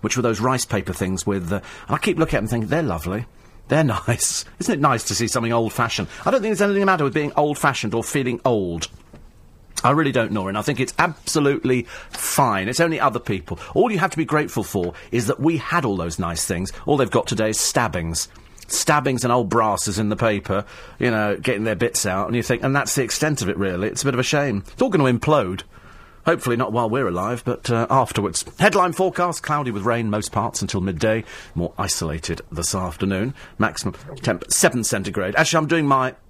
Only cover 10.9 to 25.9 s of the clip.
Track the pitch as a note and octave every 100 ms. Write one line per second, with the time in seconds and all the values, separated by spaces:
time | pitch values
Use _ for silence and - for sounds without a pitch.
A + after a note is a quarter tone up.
10.9 | - E3+ D#3 - D#3+ C#3+ C#3+ C3 B2+ A#2
11.9 | - - - - - C3 G2 G2 C3 E3+
12.9 | D#3+ C#3 A2+ - F#2+ D#2+ F2 - - A3
13.9 | G3+ F3+ D#3 D#3 D3+ D3 - G2+ G2+ F2
14.9 | - - A#2 A2 - C#3+ E3 - F3 A#2+
15.9 | G2 E2 E2 E2+ E2+ - F2+ F#2 - -
16.9 | C#3+ A#2+ B2 - G#2+ A2 G#2+ - - A#2
17.9 | F2 E2 E2+ - - - - - - -
18.9 | D3 C#3 B2 B2+ B2 A2 A#2 A2 G2 -
19.9 | G2+ G#2+ - A#2 G2+ - G2 G#2 - -
20.9 | - B2 A2 G#2 G2+ - G2+ A2 G2+ A#2+
21.9 | - G#2+ F#2 G2 A#2+ A2+ A#2+ C3+ C#3 C3+
22.9 | - A#2 - D#3 C#3+ G2 F#2 G2 F2+ G#2
23.9 | - C3+ B2 B2+ D3 C#3+ G2+ - - B3+
24.9 | F3+ C3 A#2+ - D3+ F#2+ F#2+ - - -